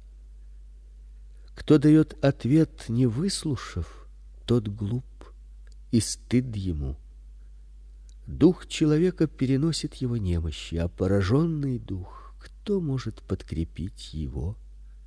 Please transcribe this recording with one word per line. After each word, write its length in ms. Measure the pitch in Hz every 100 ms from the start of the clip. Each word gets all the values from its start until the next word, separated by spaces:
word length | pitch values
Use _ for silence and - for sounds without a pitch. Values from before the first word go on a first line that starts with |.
| - - - - - - - - - - - - - - -
Кто 240 | - - 151
даёт 440 | 151 156 151 -
ответ, 680 | 139 - 117 156 151 - -
не 160 | 113 127
выслушав, 1000 | 113 190 - 160 123 - 87 80 - - - - -
тот 240 | - 120 107
глуп, 380 | 104 101 123 - - - - - - - - -
и 100 | 117
стыд 540 | - - - 120 127
ему. 440 | 104 92 78 67 69 - - - - - - - - - - - - -
Дух 400 | 69 165 175 -
человека 600 | - 156 151 180 - 156
переносит 680 | - 127 135 165 156 151
его 240 | - 123 120
немощи, 560 | 92 85 82 - -
а 140 | 82 87
поражённый 920 | - 92 98 92 135 165 156 139 120
дух, 560 | - 95 90 - - -
кто 400 | - - - 196
может 440 | 160 131 113 -
подкрепить 920 | - 95 - 76 82 - 80 - -
его? 460 | 78 71 62 82 110 - - - -